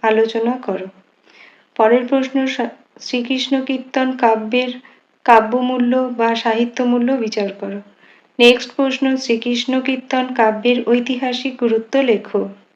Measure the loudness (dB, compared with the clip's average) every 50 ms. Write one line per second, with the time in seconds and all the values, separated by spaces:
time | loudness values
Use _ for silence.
0 | 4 4 4 4 2 2 0 -2 -2 -2 -2 -4 -4 -6 -6 -6 -8 -12 -14 _
1 | _ _ _ _ _ _ _ -20 -20 -20 _ _ _ _ _ 2 2 4 4 4
2 | 2 0 0 -2 -2 0 -2 -2 -2 -2 -2 -4 -6 -6 -6 -14 _ _ _ -20
3 | -14 -6 -6 -6 -4 -2 -4 -4 -2 -2 -2 -2 -2 -2 -6 -6 -6 -6 -4 -2
4 | -2 -2 -2 0 2 2 2 2 -2 -2 -2 0 -2 -2 -6 -10 -16 -20 -20 _
5 | _ _ _ _ _ 6 6 6 6 4 0 0 0 0 0 0 0 2 2 0
6 | 0 -2 -2 -2 0 0 0 0 0 -2 0 0 0 -2 0 -2 0 2 2 2
7 | 2 0 0 0 -2 -4 -2 -2 -4 -4 -4 -8 -10 -8 -8 -10 -12 -14 _ _
8 | _ _ -20 _ _ _ _ 4 6 6 6 4 0 -10 -4 -2 -2 -2 0 0
9 | 0 0 0 -2 0 -2 -2 -2 0 -4 -4 -4 -2 -2 -2 -2 -2 -2 -4 -4
10 | -4 -4 -2 -2 -2 -2 0 2 2 2 2 0 0 0 0 0 2 0 0 0
11 | 0 -2 -4 -4 -4 -4 -6 -4 -6 -8 -6 -2 -2 0 0 0 -2 -2 0 0
12 | 2 2 0 0 -2 -4 -4 -4 -4 -4 -10 -16 _ _ _